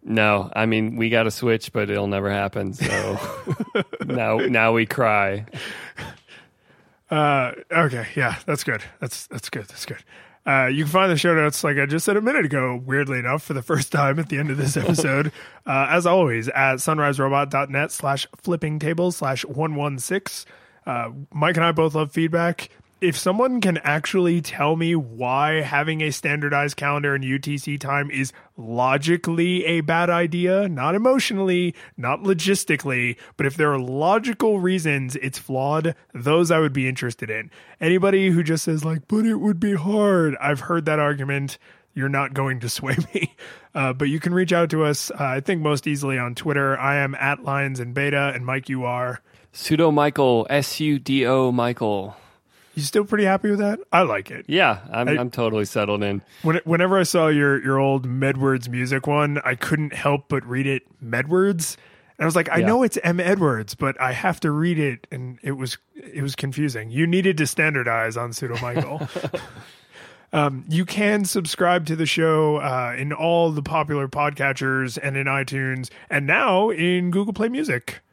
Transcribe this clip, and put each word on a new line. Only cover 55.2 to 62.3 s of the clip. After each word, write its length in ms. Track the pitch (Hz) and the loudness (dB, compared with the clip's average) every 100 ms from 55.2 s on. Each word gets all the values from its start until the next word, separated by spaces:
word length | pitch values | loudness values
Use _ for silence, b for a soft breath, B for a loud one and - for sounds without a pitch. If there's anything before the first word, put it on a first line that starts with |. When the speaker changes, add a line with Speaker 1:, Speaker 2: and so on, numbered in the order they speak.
| 123 | -2
Speaker 1:
totally 360 | 123 117 110 104 | 0 0 0 -2
settled 360 | - 101 104 | 0 0 0
in. 200 | 104 98 - B | -2 -4 -8 B
Speaker 2:
When, 160 | 160 165 | 0 0
whenever 340 | - 165 180 190 | 0 2 4 4
I 40 | |
saw 240 | 175 175 160 | 2 2 4
your, 340 | 151 143 139 | 4 4 2
your 160 | 131 135 | 0 2
old 280 | 139 135 127 | 2 2 -2
Medwards 600 | 127 135 135 135 131 120 | -2 0 0 0 0 -2
music 360 | 123 127 135 139 | -4 -2 -2 0
one, 320 | 147 147 143 | 2 2 0
I 120 | 131 127 | -2 -4
couldn't 360 | - 156 151 | -2 -2 -2
help 380 | - 143 143 - | -2 0 0 0
but 120 | 139 120 | -4 -2
read 200 | 127 135 | -2 -2
it 180 | 135 _ _ | -2 _ _
Medwards. 800 | 120 120 135 180 196 175 156 - b b b _ | -6 -4 0 4 4 2 -2 -8 b b b _
And 80 | |
I 0 | |
was 100 | 156 | 0